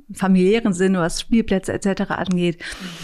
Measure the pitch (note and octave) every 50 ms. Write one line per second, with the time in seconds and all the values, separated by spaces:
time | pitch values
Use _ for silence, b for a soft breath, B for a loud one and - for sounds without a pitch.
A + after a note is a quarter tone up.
0 | - - G3 - G3 F#3 F#3+ F#3 F3+ F#3 G#3+ A3+ A3+ G#3+ F3+ F3 F#3+ F#3+ F#3+ F#3
1 | E3 D#3 - - - - A#3+ A3+ A3 - G3 F#3+ - - F#2+ - - G3+ F#3+ -
2 | G3 - - - F3+ F#3+ F#3 F3 F3 F3 E3+ B B B B B F#3+ F3+ E3+ B